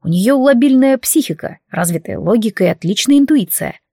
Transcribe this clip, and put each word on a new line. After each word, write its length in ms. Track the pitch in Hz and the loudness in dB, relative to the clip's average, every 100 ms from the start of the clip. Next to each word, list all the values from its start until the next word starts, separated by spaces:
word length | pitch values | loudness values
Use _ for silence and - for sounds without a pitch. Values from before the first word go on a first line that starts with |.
У 60 | 165 | -2
нее 280 | 175 208 277 | 0 2 2
лобильная 600 | 269 247 285 262 269 269 | 2 2 4 4 2 0
психика, 600 | - 320 - 156 - - _ | 0 -2 -2 -8 -10 -14 _
развитая 480 | 170 170 165 - 185 | -6 -4 -4 -8 -6
логика 460 | 165 226 220 - | -2 0 0 -2
и 40 | 180 | -2
отличная 500 | - 165 180 - 285 | -2 -4 -4 2 2
интуиция. 640 | 277 302 185 - - - _ | 4 2 0 -6 -8 -12 _